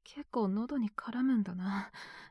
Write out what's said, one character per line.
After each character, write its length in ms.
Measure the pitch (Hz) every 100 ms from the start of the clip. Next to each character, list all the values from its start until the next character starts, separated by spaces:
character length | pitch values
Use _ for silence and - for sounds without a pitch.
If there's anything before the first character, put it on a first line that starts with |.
結 240 | - 285 -
構 180 | 247 196
喉 300 | 202 247 285
に 120 | 208
絡 320 | - - 240
む 140 | 262 233
ん 60 |
だ 120 | 190
な。 360 | 180 190 196 202 - - - -